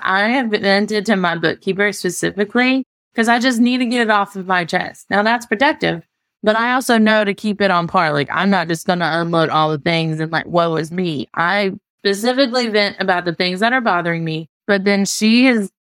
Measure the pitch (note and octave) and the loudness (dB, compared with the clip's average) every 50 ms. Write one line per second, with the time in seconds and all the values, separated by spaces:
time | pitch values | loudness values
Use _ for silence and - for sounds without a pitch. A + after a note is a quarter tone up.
0 | - - F#3+ G3 G#3 A3+ B3 C#4 B3 A3 G#3 G3+ - G3 G3 G3+ G#3 G#3 G#3+ G#3+ | -4 -2 0 0 0 0 0 0 0 -2 -2 0 2 2 2 2 2 0 -2 -2
1 | F#3 A3 G#3 F#3+ F3+ E3+ E3 E3+ E3 D3+ - - - G3 F3+ F#3+ G#3 G#3 F#3+ - | 0 0 0 0 0 0 -2 0 -2 -2 -2 -2 -4 -4 -2 0 0 -2 -2 -4
2 | - F3+ E3+ - F3+ E3 - G3 G#3 G3+ - A#3+ B3 B3+ C4 C4+ B3+ _ _ _ | -6 -6 -4 -2 -4 -4 -2 -2 -4 -2 0 0 2 2 0 -2 -4 _ _ _
3 | _ _ - A#3+ A3+ A#3+ A#3 B3 A#3 C4 A#3+ A3+ A#3+ A#3+ B3+ B3 B3+ A3+ B3 B3 | _ _ -4 -2 2 2 2 2 2 2 2 2 2 2 2 0 0 0 0 0
4 | A#3 G#3+ G#3+ G3+ G3+ - - F#3+ F3 F#3 F#3 F3+ E3+ - F#3 F3 - - - - | 2 2 2 2 0 -2 -6 -8 -4 -2 -2 -2 0 0 -2 -4 -4 -4 -10 -14
5 | - - G3 G3+ G#3 A3 A#3 A#3 A3+ - G#3+ G3+ - - G3+ - - E3 E3 E3+ | -8 -2 0 0 2 2 0 -2 -2 -4 -2 0 2 0 0 0 -2 -2 -4 -4
6 | - _ _ _ _ _ _ _ - G#3+ G#3+ A3 A#3 B3 B3 C4+ A#3 - A#3 A3 | -8 _ _ _ _ _ _ _ 0 0 0 2 0 0 0 0 0 2 2 4
7 | A3 G#3+ A3 G#3+ G#3+ G3+ G3 - - G#3+ G3 G3+ G3+ F#3+ F3+ F3 E3+ E3+ - F#3 | 4 4 4 2 0 -2 -4 -4 -4 -4 -2 0 2 2 2 2 0 0 0 0
8 | E3+ D#3 D3 D3 C#3+ - - D#3+ F#3 G3+ G3 F3+ E3 E3 E3+ E3 - G3 F3+ F3 | 2 2 0 -2 -2 -2 -2 -2 0 2 2 0 0 -2 -4 -4 -2 -2 -2 0
9 | E3+ D3+ D#3 E3+ E3+ E3+ E3+ E3 D#3+ C3+ C3 D#3 D#3 D#3 D#3 C#3+ - E3+ E3 E3 | 0 -2 -2 -2 -2 0 0 0 0 2 2 0 0 0 -2 -2 -2 -2 0 0
10 | D#3+ D#3+ D#3 D#3 D#3+ D#3+ E3 D3+ - - E3 E3+ E3+ E3+ D#3+ D#3 E3 D#3 E3+ F#3 | 0 -2 -2 -4 -4 -4 -4 -4 -4 -2 0 0 0 2 0 -2 -4 -4 -4 -4
11 | F3+ E3+ D3+ C3 - - - E3 E3 F3 G3 G3+ G3+ F#3+ F3+ - _ _ _ _ | -4 -4 -4 -4 -6 -8 -4 -4 -2 0 0 0 0 -2 -4 -8 _ _ _ _
12 | - G3+ G3 G3 A3 B3 B3+ C4 C#4 A#3 A#3+ B3+ A#3+ A3+ G#3 G#3+ G3+ G3 - - | -2 -2 -2 0 0 0 2 2 2 2 2 -2 -2 0 2 0 0 0 -2 -4
13 | F#3+ F#3+ F3+ F3 E3+ F3 E3 - F#3 F3+ F#3 F#3 A3 A#3 B3 C4 A3+ G#3 F3+ F3 | -2 0 0 0 0 -4 -2 -2 -2 -2 -2 0 0 0 0 0 0 0 0 0
14 | E3 E3+ E3+ E3 E3 D#3+ D#3 D#3+ E3 - _ _ _ - G3+ G3 F#3+ G3+ G3+ G3 | 0 -2 -4 -4 -4 -4 -6 -6 -8 -12 _ _ _ 0 0 2 2 2 2 2
15 | G3 - - - G#3+ A3 A3+ B3 B3+ C4 A#3+ G#3+ G3 F#3 _ _ | 0 0 -2 0 2 4 4 6 6 4 4 2 0 -4 _ _